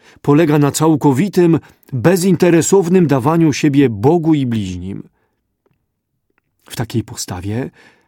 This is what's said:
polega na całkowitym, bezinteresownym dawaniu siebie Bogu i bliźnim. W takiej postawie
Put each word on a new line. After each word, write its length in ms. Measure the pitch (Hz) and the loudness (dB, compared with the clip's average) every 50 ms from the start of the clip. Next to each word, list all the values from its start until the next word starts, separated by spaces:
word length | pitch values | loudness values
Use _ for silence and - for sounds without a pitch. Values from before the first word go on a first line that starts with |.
| _ - - _ | _ -20 -20 _
polega 360 | - - 143 147 175 147 147 156 | 0 2 2 2 2 2 2 2
na 120 | 143 139 | 0 0
całkowitym, 880 | - - 156 165 160 143 - 147 131 123 190 202 - 185 175 170 165 135 - - _ _ _ _ | 0 0 0 0 0 2 2 0 2 2 -2 -2 0 0 2 2 2 0 -2 -8 _ _ _ _
bezinteresownym 1120 | - 127 107 165 190 185 170 196 180 143 185 175 165 170 - - 190 196 185 170 180 190 180 | -10 -2 0 0 0 2 2 0 0 2 2 2 2 2 2 2 2 2 2 2 2 2 2
dawaniu 460 | 139 143 135 113 151 165 170 165 156 | 2 0 0 0 0 0 2 2 0
siebie 380 | 123 - - 151 139 143 143 127 | 0 0 -2 0 2 2 2 2
Bogu 440 | 113 98 101 139 165 175 156 160 160 | 0 0 0 0 0 2 0 0 0
i 120 | 147 135 | 0 0
bliźnim. 640 | 123 117 110 101 92 90 90 90 95 98 - - - _ _ _ _ _ _ _ _ _ _ _ _ _ _ _ _ _ _ _ _ _ _ _ _ _ _ _ _ _ _ _ - | -2 -4 -4 -4 -6 -8 -10 -10 -12 -12 -14 -16 -20 _ _ _ _ _ _ _ _ _ _ _ _ _ _ _ _ _ _ _ _ _ _ _ _ _ _ _ _ _ _ _ -16
W 60 | - | -10
takiej 280 | - 120 113 - 117 107 | -10 -10 -6 -4 -6 -6
postawie 680 | - 110 - - - 95 90 87 101 107 117 139 165 _ _ _ - _ _ _ | -6 -12 -14 -12 -12 -12 -10 -8 -8 -6 -6 -8 -8 _ _ _ -20 _ _ _